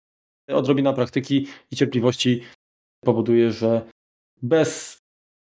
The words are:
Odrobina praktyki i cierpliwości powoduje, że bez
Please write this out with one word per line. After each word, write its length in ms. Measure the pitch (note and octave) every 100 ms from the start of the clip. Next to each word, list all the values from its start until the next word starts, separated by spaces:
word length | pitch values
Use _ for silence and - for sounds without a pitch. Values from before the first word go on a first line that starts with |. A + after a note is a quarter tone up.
| _ _ _ _ -
Odrobina 440 | C#3+ C3 C3+ C#3
praktyki 540 | B2+ B2 C#3 C3 C#3 C#3 - -
i 60 | C3
cierpliwości 640 | C#3 B2 B2 B2 B2 A#2+ - - _ _ _ _
powoduje, 480 | B2+ A2+ A2 A#2 A#2
że 300 | G#2+ A2+ A#2 - _ _ _ _ _
bez 560 | A#2+ D#3+ D3+ - - - _ _ _ _